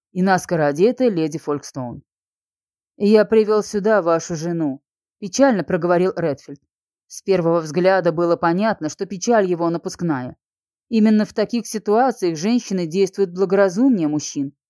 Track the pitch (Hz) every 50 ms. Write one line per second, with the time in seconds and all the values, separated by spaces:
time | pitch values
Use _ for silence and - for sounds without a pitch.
0 | _ _ _ 185 180 196 190 180 180 - 180 165 151 147 143 147 185 233 240 -
1 | 262 247 202 170 160 160 151 160 - - 147 143 - - - 143 127 120 113 -
2 | - _ _ _ _ _ _ _ _ _ _ _ _ _ _ _ _ _ _ _
3 | 208 202 214 214 208 208 220 226 214 202 214 214 208 - - 208 185 214 220 208
4 | 175 170 165 165 160 - 175 156 156 175 170 170 165 147 131 143 _ _ _ _
5 | _ _ _ _ - 196 - - 269 277 240 190 180 - 190 180 160 175 175 175
6 | 180 190 - - 165 165 139 131 - - 143 - _ _ _ _ _ _ _ _
7 | _ _ - - _ - 190 180 165 165 165 170 160 156 147 175 175 185 190 190
8 | 165 175 165 156 175 170 170 165 - 170 170 180 208 226 - - 302 302 - _
9 | 202 185 208 185 - - 240 220 202 185 180 160 170 170 165 170 - 190 - -
10 | 175 170 151 131 127 127 - _ _ _ _ _ _ _ _ _ _ _ - 220
11 | 214 220 214 214 214 208 - - 214 202 - 240 214 - - 220 - - 208 220
12 | 254 269 240 - - 180 165 151 156 208 240 247 - - 196 185 175 160 151 190
13 | 196 180 - - 196 185 175 180 196 185 190 196 202 196 175 190 247 277 254 196
14 | 160 151 151 151 143 - - 151 139 139 - _ _ _